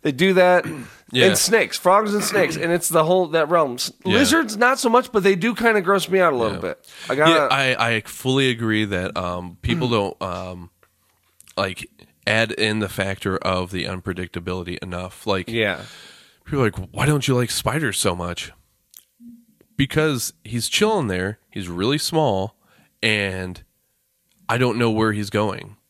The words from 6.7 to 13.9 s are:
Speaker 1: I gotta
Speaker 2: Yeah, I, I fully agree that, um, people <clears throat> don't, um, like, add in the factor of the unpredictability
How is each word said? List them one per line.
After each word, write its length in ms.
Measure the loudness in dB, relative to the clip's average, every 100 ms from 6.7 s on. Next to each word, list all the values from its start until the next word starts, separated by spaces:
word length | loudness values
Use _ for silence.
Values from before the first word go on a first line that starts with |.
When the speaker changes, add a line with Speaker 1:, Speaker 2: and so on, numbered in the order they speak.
| -8 -16 -20 -6
Speaker 1:
I 60 | 2
gotta 160 | 4
Speaker 2:
Yeah, 140 | 4 2
I, 440 | 2 2 0 0 0
I 60 | -4
fully 440 | -6 0 2 2
agree 360 | 0 0 0 0
that, 320 | -2 -4 -4
um, 400 | -4 -6 -10 -8
people 280 | -2 -2 2
<clears throat> 300 | 0 0 -6
don't, 0 |
um, 480 | -8 -6 -8 -12 -16 _ _ _ _ _ _ _ -10 -4
like, 320 | -4 -6 -16 _ -20 _ -2
add 280 | 0 0
in 260 | 0 -2 0
the 80 | -4
factor 480 | -4 -6 -4 -4 -4
of 320 | -2 -2 -4
the 120 | -6
unpredictability 960 | -6